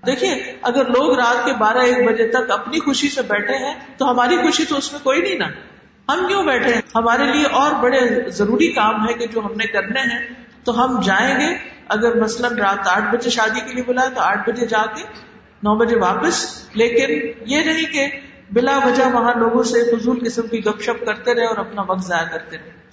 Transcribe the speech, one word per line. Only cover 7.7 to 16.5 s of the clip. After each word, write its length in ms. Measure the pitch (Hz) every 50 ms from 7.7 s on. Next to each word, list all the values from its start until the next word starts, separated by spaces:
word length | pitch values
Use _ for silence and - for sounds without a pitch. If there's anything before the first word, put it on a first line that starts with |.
| 302
بڑے 580 | - 226 247 269 269 247 240 214 196 - -
ضروری 420 | 185 - 208 208 233 262 330 - -
کام 360 | 262 214 214 220 214 214 233
ہے 60 | 233
کہ 120 | 233 240
جو 140 | 226 214 226
ہم 120 | 214 202 196
نے 140 | 208 220
کرنے 340 | 214 - 202 190 196 233 269
ہیں، 340 | 262 - - - - - - - - - - - -
تو 200 | - 233 214 247
ہم 160 | 262 262 233
جائیں 400 | 180 190 190 196 226 262 277 262
گے۔ 140 | 294 320 349 - - - - - - -
اگر 340 | 202 214 220 233 226 233 226
مثلاً 340 | 214 220 - 247 247 233
رات 320 | 214 208 196 196 202 - 185
آٹھ 280 | 180 202 214 - 226
بجے 140 | 240 - 247
شادی 300 | 233 233 220 220 220 247
کے 120 | - - -
لیے 120 | 254 247
بلایا 220 | 240 247 254 254 262
تو 120 | 254 247
آٹھ 300 | 175 170 196 208 202 233
بجے 160 | 240 240 240
جا 160 | 214 220 214 214 220 -
کے 80 | - 381 - - - - - - - - - _ _ -
نو 120 | 208 214
بجے 220 | 214 233 220 233
واپس، 720 | 208 190 180 196 226 247 330 330 - - -